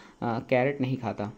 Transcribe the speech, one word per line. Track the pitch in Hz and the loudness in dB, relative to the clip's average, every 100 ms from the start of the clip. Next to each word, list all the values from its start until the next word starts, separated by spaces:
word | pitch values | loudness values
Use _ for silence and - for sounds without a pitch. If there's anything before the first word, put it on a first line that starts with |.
| - - | -20 -6
अ, | 117 113 135 | -4 -2 2
carrot | 127 131 143 | 4 4 2
नहीं | 131 131 | -2 -2
खाता। | 107 101 104 | -2 -4 -6